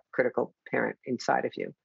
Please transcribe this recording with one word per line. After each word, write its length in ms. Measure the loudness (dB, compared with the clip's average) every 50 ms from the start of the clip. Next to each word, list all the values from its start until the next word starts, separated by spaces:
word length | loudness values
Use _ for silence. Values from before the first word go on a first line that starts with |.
| -4 _
critical 420 | 0 2 2 2 4 0 0 -2 -2 _ _ -4
parent 260 | -2 0 0 0 -2 -6 -6
inside 400 | -6 -6 -4 0 0 0 2 2
of 80 | -2 -4
you. 180 | -4 -8 -8 -8 _ _